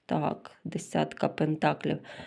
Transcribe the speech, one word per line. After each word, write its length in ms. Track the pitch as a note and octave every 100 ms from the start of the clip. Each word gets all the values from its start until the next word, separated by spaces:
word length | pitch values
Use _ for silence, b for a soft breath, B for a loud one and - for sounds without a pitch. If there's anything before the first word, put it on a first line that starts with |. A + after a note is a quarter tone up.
| -
Так, 460 | E3 D3 - - -
десятка 640 | - E3+ - E3 D#3 - D3+
пентаклів. 680 | - D#3 D#3 D3+ D3+ D3+ D#3 B B